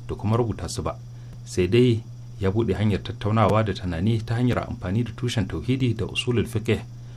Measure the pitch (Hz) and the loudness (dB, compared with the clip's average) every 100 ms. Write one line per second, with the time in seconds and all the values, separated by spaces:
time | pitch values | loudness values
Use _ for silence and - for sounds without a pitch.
0 | - 80 101 113 113 92 85 - 78 - | -8 -2 2 2 2 -2 -6 -4 -4 -6
1 | - - - - - - 90 117 127 113 | -12 -16 -14 -14 -4 0 4 6 6 4
2 | - - - - 95 104 113 - 107 95 | -2 -12 -14 -2 0 2 2 2 2 0
3 | - - 104 110 98 107 107 92 90 82 | -2 -4 0 4 4 4 2 -2 -4 0
4 | 104 113 113 117 123 120 - - 90 104 | 2 0 0 0 2 2 -2 -4 -2 0
5 | 120 - 120 117 92 82 78 127 127 110 | -2 -2 -2 0 -2 -2 -2 0 0 0
6 | 92 - - 117 92 107 - 104 - - | -2 -2 0 0 0 -2 0 0 -2 -14
7 | - | -14